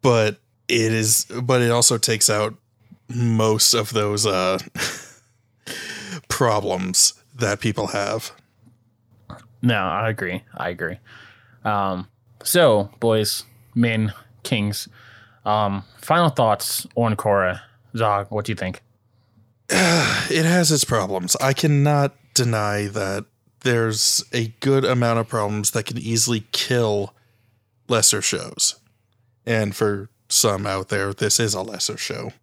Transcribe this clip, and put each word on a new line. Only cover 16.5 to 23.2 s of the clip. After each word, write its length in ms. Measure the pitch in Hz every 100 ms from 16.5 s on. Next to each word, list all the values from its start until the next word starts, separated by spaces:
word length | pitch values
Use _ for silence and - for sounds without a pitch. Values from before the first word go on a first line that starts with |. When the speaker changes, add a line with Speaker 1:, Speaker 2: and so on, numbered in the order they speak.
| 104 - - - -
Speaker 2:
on 200 | 117 104
Korra. 440 | 110 101 92 90 - _ _ 110
Zog, 340 | 113 101 101
what 140 | 107
do 80 | 104
you 40 | 107
think? 260 | 92 - _ _ _ _ _ _ _ _ _
Speaker 1:
<sighs> 440 | 190 185 170 151 - -
It 140 | 160
has 260 | 160 180 160
its 140 | 151
problems. 520 | - 117 95 95 90 -
I 180 | 135
cannot 600 | 139 160 147 143 147 143 _ _
deny 520 | - 120 110 104 104 101
that 360 | 104 98 98